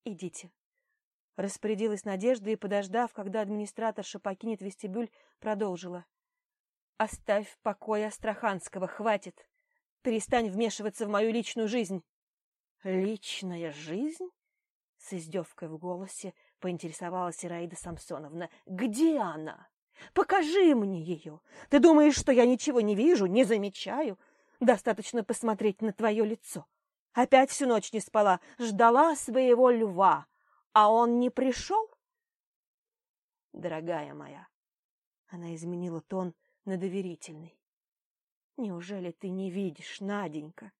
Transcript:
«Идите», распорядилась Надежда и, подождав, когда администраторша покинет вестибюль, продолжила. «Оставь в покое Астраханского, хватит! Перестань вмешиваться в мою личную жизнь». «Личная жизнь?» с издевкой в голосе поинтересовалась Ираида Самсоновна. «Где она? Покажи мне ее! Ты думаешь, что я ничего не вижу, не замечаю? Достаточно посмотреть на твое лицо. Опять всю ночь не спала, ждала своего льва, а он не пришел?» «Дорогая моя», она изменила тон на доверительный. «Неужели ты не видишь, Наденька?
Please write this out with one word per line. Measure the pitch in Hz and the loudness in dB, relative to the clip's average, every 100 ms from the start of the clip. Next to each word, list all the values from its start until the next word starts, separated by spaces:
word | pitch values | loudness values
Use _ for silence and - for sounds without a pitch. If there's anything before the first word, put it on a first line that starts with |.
«Идите», | 240 180 180 - 175 _ _ _ _ _ _ _ _ - | -12 -10 -12 -12 -20 _ _ _ _ _ _ _ _ -8
распорядилась | 196 - 214 202 220 208 214 | -8 -6 -6 -2 -2 -4 -6
Надежда | 190 226 247 202 | -2 0 0 -2
и, | 214 | -6
подождав, | 202 202 196 226 214 | -2 -4 -2 -4 -4
когда | - 196 220 | -6 -6 -6
администраторша | 202 214 208 - 226 208 196 196 | -4 -6 -8 -6 -6 -6 -12 -10
покинет | 202 190 220 214 | -8 -8 -8 -8
вестибюль, | 190 - 202 196 233 _ _ _ | -10 -10 -8 -6 -8 _ _ _
продолжила. | 214 208 208 180 180 175 _ _ _ _ _ _ _ _ _ _ | -6 -4 -4 -6 -10 -14 _ _ _ _ _ _ _ _ _ _
«Оставь | 220 - - 208 202 | -6 -6 -2 -2 -2
в | - | -8
покое | 220 196 - 214 214 | -8 -6 -4 -2 -2
Астраханского, | - 220 214 226 190 - 196 180 | -4 -6 -2 -4 -4 -8 -8 -8
хватит! | - 220 202 185 _ _ _ _ _ _ _ | -4 -2 -2 -4 _ _ _ _ _ _ _
Перестань | 254 220 - 240 220 | -4 -2 0 0 0
вмешиваться | 185 226 - 208 - 208 | -2 -2 -2 -8 -6 -2
в | |
мою | 208 220 | 0 0
личную | 226 - 240 220 | 0 -4 -4 -2
жизнь». | 240 185 185 _ _ _ _ _ _ _ _ | -2 -2 -6 _ _ _ _ _ _ _ _
«Личная | 190 190 196 220 - - 185 170 170 | -4 -2 -2 -4 -10 -10 -10 -8 -8
жизнь?» | 147 156 180 294 330 370 _ _ _ _ _ _ _ | -10 -8 -6 -6 -6 -14 _ _ _ _ _ _ _
с | - | -12
издевкой | 185 160 190 180 - 165 | -12 -8 -8 -8 -14 -14
в | 156 | -12
голосе | 180 180 190 - 196 _ _ _ | -10 -10 -12 -14 -16 _ _ _
поинтересовалась | 185 175 165 165 175 185 180 - | -8 -8 -10 -10 -8 -6 -6 -8
Ираида | 175 170 175 175 | -10 -8 -10 -12
Самсоновна. | 180 165 - 147 151 165 175 _ - | -14 -14 -12 -12 -10 -12 -12 _ -14
«Где | 185 240 214 330 294 | -4 -4 2 2 2
она? | 190 156 156 - - _ _ _ - | -4 -6 -12 -14 -20 _ _ _ -4
Покажи | - - 381 302 381 349 254 | -2 2 2 2 4 6 6
мне | 196 180 | 2 -4
ее! | 160 160 156 151 _ - - | -6 -8 -10 -20 _ -20 4
Ты | 285 | 8
думаешь, | 330 302 302 269 | 10 10 8 6
что | - | 4
я | 247 240 | 6 6
ничего | 247 302 247 | 4 2 2
не | 214 202 | 2 4
вижу, | 285 320 190 | 4 4 4
не | 208 | 4
замечаю? | 220 220 202 - 185 247 294 185 _ _ _ _ | 4 2 -2 -8 -6 -4 -4 -6 _ _ _ _
Достаточно | 240 226 - 208 - 240 | 4 4 0 -4 -4 -6
посмотреть | 208 233 233 208 214 190 | -6 -4 -4 0 -2 -2
на | 220 | -6
твое | - 220 214 | -2 -2 0
лицо. | 214 220 - 170 - _ _ _ _ | -2 -4 -10 -16 -16 _ _ _ _
Опять | - 254 262 269 | 0 6 6 6
всю | - 262 | 0 2
ночь | 220 - | 2 0
не | 220 | -8
спала, | - 214 208 180 - - | -2 2 4 2 -2 -6
ждала | 233 202 233 240 330 285 | -4 4 6 6 4 2
своего | - 240 254 240 254 | -2 2 4 6 6
льва, | 233 220 175 190 147 - _ _ _ _ | 4 0 4 4 4 -4 _ _ _ _
а | 214 214 | 6 6
он | 226 233 240 | 6 4 2
не | 247 | 0
пришел?» | 254 262 240 - 415 440 _ _ _ _ _ _ _ _ _ _ _ _ _ _ _ _ | 0 0 -2 -2 -2 -2 _ _ _ _ _ _ _ _ _ _ _ _ _ _ _ _
«Дорогая | - 170 156 165 165 147 | -10 -8 -6 -6 -6 -8
моя», | 147 143 143 - _ _ _ _ _ _ _ _ | -14 -18 -20 -20 _ _ _ _ _ _ _ _
она | 175 170 160 | -14 -12 -10
изменила | 170 175 175 165 | -8 -8 -6 -8
тон | _ 190 180 - _ _ | _ -6 -6 -10 _ _
на | 196 185 | -8 -6
доверительный. | 190 190 180 165 - 156 165 _ _ _ _ _ _ _ _ _ _ - | -4 -6 -8 -12 -18 -20 -20 _ _ _ _ _ _ _ _ _ _ -8
«Неужели | 220 170 175 202 180 | -8 -8 -10 -8 -8
ты | - 196 | -8 -8
не | 185 190 | -6 -6
видишь, | 180 190 147 - - | -4 -6 -8 -16 -10
Наденька? | 196 202 180 151 151 - 214 | -6 -6 -6 -8 -12 -18 -20